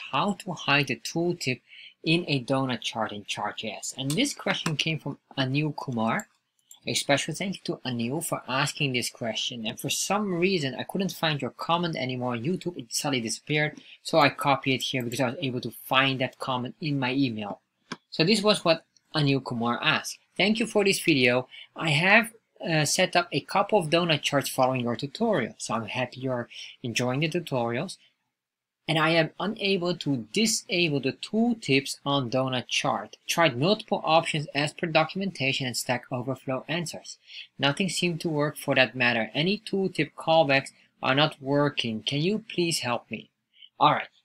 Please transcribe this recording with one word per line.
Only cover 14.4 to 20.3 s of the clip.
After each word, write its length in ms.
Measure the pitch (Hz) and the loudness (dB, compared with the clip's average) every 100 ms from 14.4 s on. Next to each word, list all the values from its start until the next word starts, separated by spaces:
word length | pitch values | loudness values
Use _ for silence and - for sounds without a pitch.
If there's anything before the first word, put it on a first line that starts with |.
| 143 135 - 127 | 2 2 2 -2
it 60 | |
here 180 | - 135 | -2 -4
because 180 | 120 117 | -4 -2
I 60 | 127 | -2
was 100 | 135 | -2
able 180 | 131 123 | -4 -4
to 100 | 120 - | -8 -10
find 340 | - 131 135 131 | 0 2 4 2
that 180 | 127 - | -2 -4
comment 360 | - 127 123 - | -4 -4 -4 -6
in 180 | 156 139 | -4 -2
my 140 | 127 | 0
email. 480 | 131 135 110 101 95 _ _ - - _ | 0 0 -2 -8 -10 _ _ -16 -16 _
So 140 | - | 0
this 180 | 165 220 | 4 4
was 220 | 208 190 | 4 2
what 220 | 175 160 _ _ _ | 2 0 _ _ _
Anil 300 | 156 143 135 | 0 2 2
Kumar 340 | - 120 117 120 | 0 -2 -2 0
asked. 380 | 156 120 - - _ | 0 0 -2 -14 _